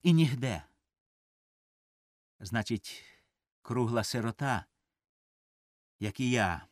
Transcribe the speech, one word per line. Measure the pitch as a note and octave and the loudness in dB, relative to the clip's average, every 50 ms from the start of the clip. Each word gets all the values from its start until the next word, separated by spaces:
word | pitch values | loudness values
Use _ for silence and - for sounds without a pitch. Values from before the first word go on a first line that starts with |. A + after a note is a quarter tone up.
І | - F3+ | 6 6
нігде. | E3 E3 D#3+ C3 B2+ B2 B2+ C3 G#2 E2 - _ _ _ _ _ _ _ _ _ _ _ _ _ _ _ _ _ _ _ _ _ _ _ _ _ _ _ _ _ _ _ _ _ _ _ | 6 8 6 4 2 0 -2 -2 -4 -4 -8 _ _ _ _ _ _ _ _ _ _ _ _ _ _ _ _ _ _ _ _ _ _ _ _ _ _ _ _ _ _ _ _ _ _ _
Значить, | G#2 F#2 G2 A#2 G#2 - A#2 G#2 - - - - - - - _ _ _ _ _ _ _ _ _ | -10 -6 -4 -4 -2 -2 -6 -6 -6 -12 -18 -18 -20 -20 -20 _ _ _ _ _ _ _ _ _
кругла | _ - A#2+ B2+ A#2+ A2+ A#2+ A2+ G#2+ | _ -4 -2 0 0 0 0 -2 -2
сирота, | - - B2 A2 A#2 G#2+ - C#3+ C#3 B2 G2 - _ _ _ _ _ _ _ _ _ _ _ _ _ _ _ _ _ _ _ _ _ _ _ _ _ _ _ | -2 -4 -4 -4 -4 -4 -4 -4 -2 -2 -4 -6 _ _ _ _ _ _ _ _ _ _ _ _ _ _ _ _ _ _ _ _ _ _ _ _ _ _ _
як | G#2 G#2+ - - | -8 -8 -4 -2
і | C3 B2 | 0 0
я | B2 A#2+ G#2 F#2 E2+ D#2+ - _ | 2 2 2 0 -2 -6 -10 _